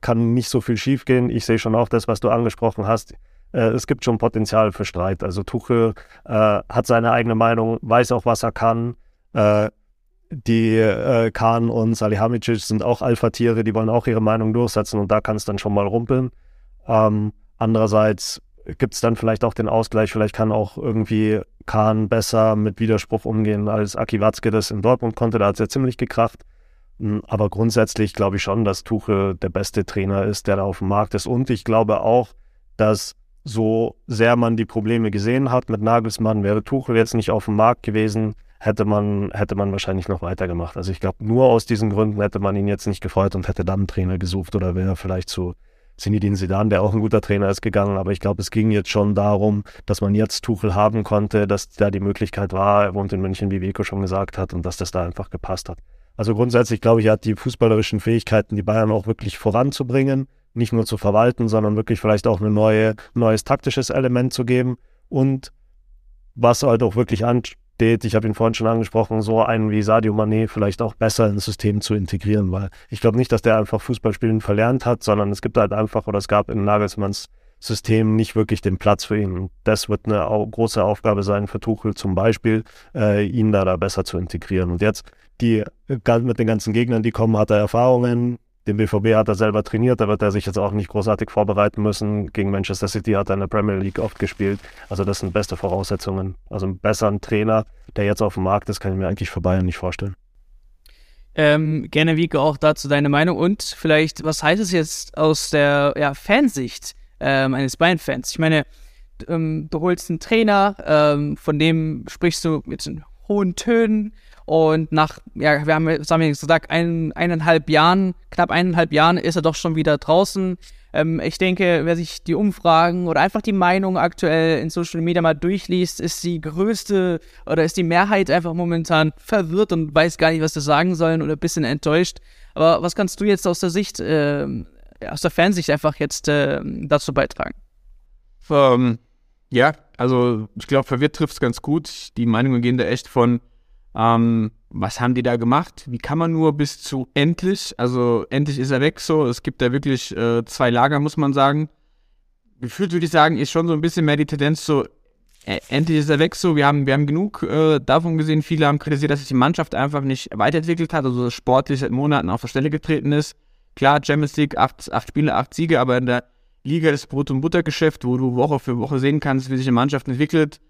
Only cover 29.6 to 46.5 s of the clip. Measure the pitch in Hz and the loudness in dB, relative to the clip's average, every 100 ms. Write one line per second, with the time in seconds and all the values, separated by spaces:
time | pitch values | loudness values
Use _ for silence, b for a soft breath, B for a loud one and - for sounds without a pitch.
29.6 | 101 - 95 - 95 98 98 101 - 101 | -4 -4 -4 -4 -2 0 -2 -4 -2 -2
30.6 | 98 92 98 101 107 104 - 123 131 117 | -2 -4 -2 0 0 -4 -2 -2 0 -2
31.6 | - 110 107 107 - 123 - - - _ | 0 2 2 0 2 2 0 -10 -20 _
32.6 | _ - 107 107 - - _ _ - 110 | _ 0 2 2 -2 -16 _ _ -8 -2
33.6 | 110 110 117 - - 110 113 120 117 113 | 0 0 -2 -6 -10 2 4 4 2 0
34.6 | 110 - 107 117 110 104 104 127 135 123 | -2 -4 -2 0 0 -2 -2 0 0 0
35.6 | - 110 110 117 113 - 113 110 101 107 | -2 -2 2 2 0 -2 0 0 0 0
36.6 | 104 135 - 117 110 117 107 104 104 107 | -2 -6 0 2 2 0 0 -2 0 2
37.6 | 113 120 - 107 107 104 110 101 - _ | 2 2 -2 0 0 0 -4 -6 -18 _
38.6 | - 107 104 104 104 101 101 101 104 98 | -2 0 2 2 0 -2 -4 -4 -4 -2
39.6 | 101 98 - 95 87 92 85 90 92 87 | -2 -2 -4 -6 -4 -6 -4 -4 -4 -4
40.6 | 85 - 90 92 95 - 107 117 131 117 | -6 -8 -8 -4 -6 -6 0 4 6 4
41.6 | - 110 110 101 107 104 101 101 98 101 | 2 -2 0 0 0 0 -2 0 -2 0
42.6 | 101 101 - 101 95 - 98 95 87 - | 0 -2 -4 -6 -4 0 0 -2 -4 -4
43.6 | 90 98 95 - 92 92 90 95 87 104 | -2 -2 -2 -2 -2 -2 -4 -4 -4 -4
44.6 | 92 90 95 92 92 92 90 - 90 87 | -2 -2 -2 -2 -4 -6 -6 -6 -6 -8
45.6 | - _ _ - - 104 101 98 95 | -20 _ _ -10 -2 0 0 -2 -2